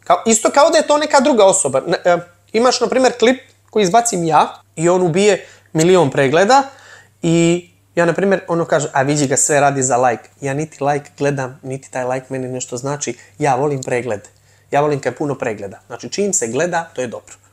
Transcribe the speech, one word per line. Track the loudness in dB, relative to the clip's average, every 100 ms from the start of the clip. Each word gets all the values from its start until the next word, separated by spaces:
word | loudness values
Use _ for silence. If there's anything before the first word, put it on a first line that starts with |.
Kao, | -2 0 2
isto | 0 2
kao | 4 4
da | 4
je | 2
to | 0
neka | 2 2
druga | 4 4 4
osoba. | 4 0 -2 -2
Ne, | -2 0
e, | 0 -2 _ _
imaš, | 0 0 0
na | -2
primjer, | 0 0 2
klip | 0 0 -6 _ _
koji | -2
izbacim | 2 2 0 -4
ja | 0 2 0 -4 _ -4
i | 0
on | 2
ubije | 2 2 2 0 -4 -20 _
milion | 0 4 4 4
pregleda | 2 2 2 4 2 2 -10 -20 -20 _ _
i | 0 2 2 0 -4 _ _ -2
ja, | 0
na |
primjer, | 0 0 0 -2
ono | -4 0
kaže, | -2 0
„A | -2
vidi | 0 0 0
ga, | 0
sve | 0 2
radi | 2 0
za | 0 2
like.” | 0 -2 -8 _
Ja | -6
niti | -6 -6 -6
like | -4 -4 -6 -4
gledam, | -4 -2 -6 -10
niti | -12 -12 -10
taj | -8 -6
like | -6 -6
meni | -10 -8
nešto | -10 -10 -8
znači. | -8 -6 -8 -10 -16 _
Ja | -2 0
volim | 0 -4
pregled. | -4 -4 -4 -8 -10 _ _ _ _
Ja | 0
volim | 0 -2
kad | -4
je | -6
puno | -6 -4
pregleda. | -6 -6 -10 -14 _
Znači, | -16 -10
čim | -4 -4
se | -2 -4
gleda, | -4 -2 -4 -6 -10
to |
je | -10
dobro. | -10 -16 -20 _